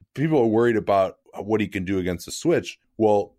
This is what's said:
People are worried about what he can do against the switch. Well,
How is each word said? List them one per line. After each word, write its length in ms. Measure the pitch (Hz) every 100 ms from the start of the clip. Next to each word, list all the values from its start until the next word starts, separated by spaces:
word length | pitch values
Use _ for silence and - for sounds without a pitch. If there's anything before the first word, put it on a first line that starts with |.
| _
People 260 | - 160 151
are 60 | 113
worried 300 | 110 120 110
about 400 | 101 98 95 - _
what 260 | - 101 110
he 80 | 98
can 160 | 98
do 140 | 90 95
against 280 | 90 87 -
the 60 |
switch. 460 | - 160 143 110 - _ -
Well, 360 | 110 104 -